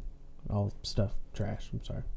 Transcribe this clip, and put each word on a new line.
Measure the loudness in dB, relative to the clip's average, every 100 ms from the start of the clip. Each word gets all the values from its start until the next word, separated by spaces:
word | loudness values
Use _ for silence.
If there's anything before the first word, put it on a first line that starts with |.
| -6 -8 -12 -8 0
All | 4 4 0
stuff, | -2 4 4 4 0
trash, | 0 0 0 -4
I'm | -4
sorry. | -4 -4 -2